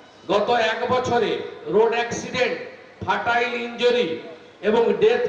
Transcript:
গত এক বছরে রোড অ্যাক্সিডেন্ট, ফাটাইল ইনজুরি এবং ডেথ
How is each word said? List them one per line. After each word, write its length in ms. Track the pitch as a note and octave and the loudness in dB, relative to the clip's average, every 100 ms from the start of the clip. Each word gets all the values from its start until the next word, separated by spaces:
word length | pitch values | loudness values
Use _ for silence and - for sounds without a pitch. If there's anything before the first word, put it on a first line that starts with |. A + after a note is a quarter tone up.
| - - - | -20 -12 -2
গত 180 | G#3 A#3 A#3+ A3 | 0 2 2 0
এক 100 | A3 B3 | -2 0
বছরে 380 | B3+ - A#3+ F3+ - - - D3+ | 0 2 0 0 -2 -6 -10 0
রোড 180 | G3+ A3+ A#3 | 2 4 2
অ্যাক্সিডেন্ট, 580 | A#3 - A#3+ B3 A3+ - - - - - | -4 -6 -6 -2 -2 -4 -10 -16 -20 -8
ফাটাইল 480 | - G3+ A#3+ A#3+ A#3+ A#3+ A#3+ | -4 -2 0 0 0 -4 -6
ইনজুরি 420 | A3 A#3+ A#3+ F3 - - - - - G3+ | 0 2 2 0 -4 -10 -18 -20 -6 0
এবং 140 | A#3 G#3+ - | 2 2 4
ডেথ 240 | A3 A#3+ | 4 4